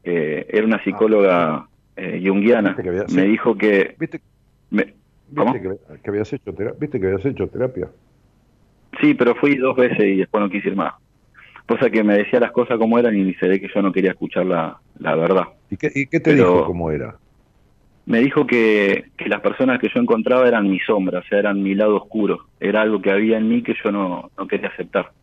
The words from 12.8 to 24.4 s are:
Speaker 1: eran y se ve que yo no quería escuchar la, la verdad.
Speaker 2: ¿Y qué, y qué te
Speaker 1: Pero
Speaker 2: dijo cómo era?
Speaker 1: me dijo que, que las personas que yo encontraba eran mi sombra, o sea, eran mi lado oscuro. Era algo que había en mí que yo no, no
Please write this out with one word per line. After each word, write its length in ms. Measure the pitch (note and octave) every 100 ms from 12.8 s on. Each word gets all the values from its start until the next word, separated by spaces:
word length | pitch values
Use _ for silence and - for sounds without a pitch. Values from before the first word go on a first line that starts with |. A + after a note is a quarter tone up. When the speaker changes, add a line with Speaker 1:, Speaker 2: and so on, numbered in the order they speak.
| A2 A#2
Speaker 1:
eran 180 | A#2+ G#2
y 180 | F#2+
se 120 | F2+ F2+
ve 140 | G2
que 80 | G2
yo 100 | G#2
no 100 | G2
quería 180 | F#2 F#2
escuchar 340 | F2+ - - F#2
la, 340 | F2 D#2+ - _ -
la 160 | D2+
verdad. 300 | D#2 E2 F#2+ F2 _ _
Speaker 2:
¿Y 60 | G2
qué, 160 | D3+
y 120 | C#3 C#3
qué 120 | -
te 120 | D#3
Speaker 1:
Pero 160 | D3 F2+
Speaker 2:
dijo 120 | F2+ -
cómo 240 | F2 E2
era? 240 | D2 A#1+ - _ _ _ _ _ _ _ _ -
Speaker 1:
me 140 | A#2
dijo 260 | C3+ D3+ C3+
que, 640 | B2 A2 G#2+ G2 G2 - -
que 100 | -
las 140 | G#2
personas 360 | G#2 - C3 B2+
que 120 | A2
yo 60 | B2
encontraba 480 | A#2+ A2+ A2 B2+ B2+
eran 200 | A#2 G2+
mi 120 | F#2
sombra, 380 | - G#2+ F#2+ F2+
o 40 |
sea, 140 | - G2+
eran 240 | G#2 G2+
mi 120 | G2
lado 220 | G2 G#2+ G#2
oscuro. 520 | - A2 G2+ F2 - _
Era 220 | F#2 G#2+
algo 200 | A2 G#2
que 80 | G2
había 260 | G2 A2 A2
en 120 | A2
mí 140 | A#2+
que 120 | A#2 A2
yo 80 | A2
no, 380 | G2+ F#2 F2 -
no 120 | -